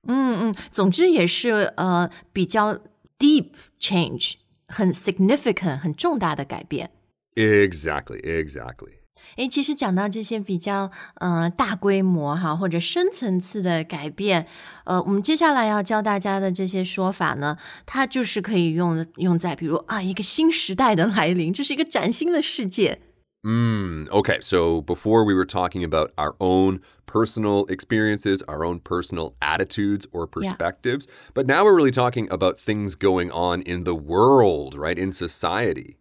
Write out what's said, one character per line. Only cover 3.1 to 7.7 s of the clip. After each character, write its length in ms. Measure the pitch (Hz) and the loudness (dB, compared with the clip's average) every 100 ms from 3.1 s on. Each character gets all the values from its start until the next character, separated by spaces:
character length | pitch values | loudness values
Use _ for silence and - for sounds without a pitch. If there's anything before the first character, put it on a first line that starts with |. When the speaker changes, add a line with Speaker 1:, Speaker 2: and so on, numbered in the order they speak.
| _ | _
Speaker 1:
deep 340 | 285 302 - - - _ | 4 4 2 -14 -20 _
change， 540 | - 185 156 123 - - _ _ _ | -2 0 0 -2 -4 -6 _ _ _
很 240 | - 190 | -2 0
significant， 880 | 180 - 185 190 285 269 160 180 135 | 0 -4 2 2 2 0 -2 -4 -4
很 140 | 156 | -6
重 240 | 147 349 285 | -2 -2 0
大 160 | 175 | -2
的 100 | 147 | -4
改 200 | 139 - | -8 -12
变。 260 | - 147 - _ _ _ _ | -8 -8 -8 _ _ _ _
Speaker 2:
Exactly, 880 | - 110 104 98 | 2 4 6 4